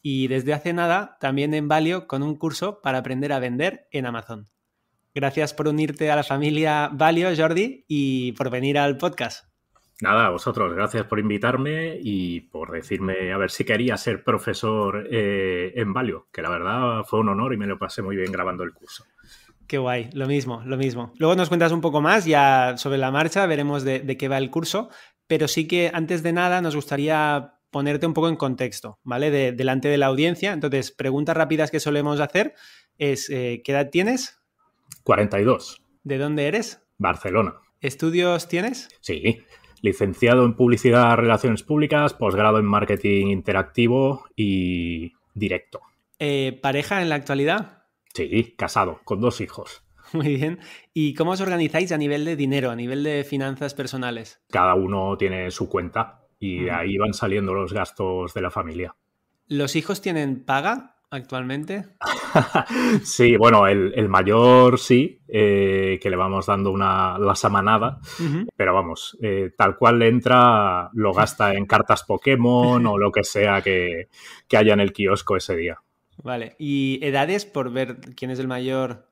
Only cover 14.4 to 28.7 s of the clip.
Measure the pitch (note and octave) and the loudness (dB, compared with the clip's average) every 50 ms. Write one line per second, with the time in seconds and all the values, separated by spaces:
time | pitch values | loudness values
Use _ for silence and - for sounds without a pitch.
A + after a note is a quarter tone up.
14.4 | - A2+ F#2+ - - A2 A2 G#2+ G#2 G2 F#2+ G#2 G#2+ - B2+ A2+ G#2 G2+ G2+ G2 | -4 -6 -6 -4 -4 -4 -2 -2 -2 -2 -4 -6 -8 -4 -4 -2 -2 -2 -2 -2
15.4 | F#2+ F#2 F2+ F2 F2+ F#2 - B2 A2+ G2+ F#2+ B2+ C3 A2 E2 D#2 _ _ - - | -2 -4 -4 -4 -6 -6 -6 -6 -6 -4 -4 -4 -4 -4 -6 -8 _ _ -12 -10
16.4 | D#2+ E2 F2 E2+ E2+ F#2 A2 B2 B2+ A#2+ A#2 A2 G#2 - - A2 A2+ G#2 G2 G2+ | -6 -6 -6 -4 -4 -4 -4 -2 -2 -2 -2 -4 -4 -2 -2 0 0 0 0 -2
17.4 | A#2+ C3+ B2+ G#2 G#2 G2+ F#2+ - G2 - - - G2+ F#2+ G2+ F#2+ F#2 F#2 F#2+ F#2 | -2 -4 -4 -4 -4 -6 -6 -6 -8 -10 -8 -8 -8 -6 -4 -4 -4 -4 -4 -4
18.4 | F2+ F#2+ F2+ F2+ F2+ E2+ - _ - - - - _ _ _ _ _ - - _ | -4 -6 -6 -6 -10 -12 -12 _ -20 -20 -20 -20 _ _ _ _ _ -20 -20 _
19.4 | _ _ _ _ _ - D3 C#3 C3 B2+ B2 B2 A2+ B2 D3 C#3 C3 C3 C#3+ C#3+ | _ _ _ _ _ -6 -4 -4 -2 -2 -4 -4 -6 -8 -8 -6 -4 -2 -2 -2
20.4 | C3 B2+ A#2+ A2+ A#2 B2+ C3 C3 C3+ C3+ A#2 B2 A#2+ A2+ - - D#3 D#3+ F3+ F#3 | -2 -4 -10 -10 -8 -8 -4 -2 -2 -4 -4 -6 -10 -12 -6 0 2 2 2 2
21.4 | F3+ D3+ F3 E3+ E3+ E3 E3+ E3+ D#3 E3 C#3+ D3+ D3 D#3+ G3 A3 F3+ D#3+ D3+ C#3+ | 2 0 2 2 2 2 2 0 -2 0 0 2 2 4 2 2 2 2 4 6
22.4 | C#3 C#3 C3+ C3 B2+ B2+ B2 A#2+ - C#3+ C#3 C3+ C3 C3 C3+ C#3+ D#3+ E3 - G3 | 6 6 6 4 2 0 -2 -4 -4 -4 -2 -2 -2 0 0 0 0 0 0 0
23.4 | G3 F3 D#3 C#3+ C#3+ D3 C#3+ C#3+ C3 C3+ C3 C3 C#3 C3+ C3 C3 C#3+ C3 C3+ C3+ | 0 0 0 -2 -2 -2 -2 -2 -2 -4 -4 -4 -4 -8 -6 -6 -4 -4 -2 -2
24.4 | C3+ C3 - E3 E3 - - G3+ A#3 - - - - _ _ _ _ _ D#3+ D#3 | -4 -4 -4 -6 -4 -2 -4 -6 -6 -6 -16 -20 -20 _ _ _ _ _ 0 0
25.4 | D#3 C#3 - E3 D#3+ D#3+ F3+ F3 E3+ E3 - E3+ D#3+ D#3 F3+ E3 D#3+ E3+ E3 F3 | 0 0 -2 -2 -2 0 0 0 0 0 -2 -4 -4 -4 -4 -4 -2 -2 0 0
26.4 | F3+ F3+ F3+ F#3 F3 D#3+ D3 D3+ C#3 - D3 C#3 C#3+ D#3 D#3 D3+ D3+ D3+ D3 C#3+ | 0 0 0 0 -2 -2 -4 -4 -4 -4 -4 -2 0 0 0 0 2 0 0 -2
27.4 | C#3 - _ _ _ _ - C#3+ C#3 C#3+ D3 C#3+ E3+ E3 D3+ D#3+ D#3+ E3 D#3+ D3+ | -4 -8 _ _ _ _ -6 -4 -2 -2 -2 0 -2 -2 0 0 0 0 0 -2
28.4 | D3 C3+ B2+ - C3 A#2+ | -2 -4 -2 -4 -6 -6